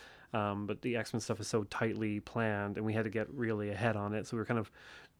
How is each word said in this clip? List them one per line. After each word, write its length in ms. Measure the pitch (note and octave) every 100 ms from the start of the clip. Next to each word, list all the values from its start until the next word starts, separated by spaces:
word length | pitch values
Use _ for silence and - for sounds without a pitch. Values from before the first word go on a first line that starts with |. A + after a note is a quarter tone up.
| - - -
Um, 320 | A2 G#2 G2+ G2+
but 160 | G#2
the 140 | B2+ A#2
X-Men 240 | G#2+ A#2
stuff 200 | - G#2+
is 80 | G#2+
so 160 | A2+ G2+
tightly 540 | - A2+ G#2 A2 G#2
planned, 580 | - A#2+ A2 G2+ G2+ G2+
and 80 | G#2+
we 80 |
had 100 | A2
to 60 | A2
get 160 | A2 -
really 380 | C#3+ A2+ G#2+ G#2
ahead 260 | G2 A#2 G#2+
on 180 | G#2
it. 120 | G#2+ -
So 80 | A#2
we 60 |
were 40 | G#2
kind 140 | A#2
of 120 | G#2 - - - -